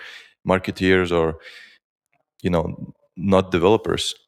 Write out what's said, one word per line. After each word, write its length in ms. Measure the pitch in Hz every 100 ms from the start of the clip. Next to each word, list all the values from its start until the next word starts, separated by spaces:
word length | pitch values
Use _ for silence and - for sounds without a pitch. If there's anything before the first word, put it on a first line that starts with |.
| - - - _ -
marketeers 640 | 92 - - 92 92 90
or, 260 | 85 80 78 - - - _ _ _ _ _ _ _
you 80 | 92
know, 440 | 87 82 - - - _ -
not 360 | 92 95 92
developers, 640 | 90 85 110 - 85 - -